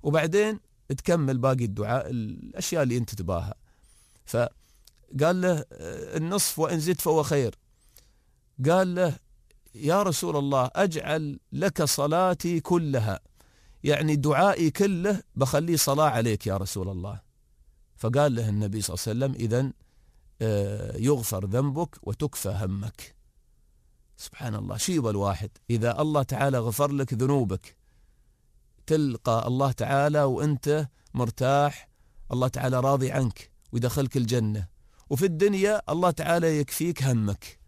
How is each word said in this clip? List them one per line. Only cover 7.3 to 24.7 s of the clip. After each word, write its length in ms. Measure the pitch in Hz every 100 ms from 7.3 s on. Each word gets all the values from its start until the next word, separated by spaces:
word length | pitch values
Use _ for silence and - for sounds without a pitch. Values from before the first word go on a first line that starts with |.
| 143 117 - _ _ _ - _ _ _ _ _ - 135
قال 260 | 180 185 175
له: 200 | 180 123 _ - _ _ _ 113
"يا 280 | 147 185
رسول 340 | 196 151 175 151
الله، 320 | 139 135 127 -
أجعل 640 | 196 156 143 156 151 135 _
لك 320 | 135 185 -
صلاتي 760 | 151 - 143 165 185 180 170 170
كلها، 600 | - 175 156 135 110 95 _ _ _ _ _ -
يعني 320 | 139 143 156 151
دعائي 560 | 139 143 196 190 165
كله 520 | - 202 180 190 196 - -
بخليه 400 | 131 151 165 160
صلاة 340 | - 139 156
عليك 380 | 117 117 104 107
يا 100 | 95
رسول 320 | 95 101 92
الله." 320 | 92 95 104 _ _ _ _ _ _ _ _
فقال 400 | 113 127 147 117
له 140 | 110
النبي 320 | 104 104 107
صلى 140 | 95 87
الله 300 | - 113 135
عليه 100 | 127
وسلم: 100 | 113
"إذن، 280 | 120 135 - _ _ _ _ - _
آه، 560 | 113 104 101 104 - -
يغفر 480 | 120 143 110 98 95
ذنبك 520 | 113 143 139 170 -
وتكفى 460 | - 107 151 - 98
همك." 680 | 95 101 98 104 - - _ _ _ _ _ _ _ _ _ _ _
سبحان 380 | - - 131 104
الله، 220 | 101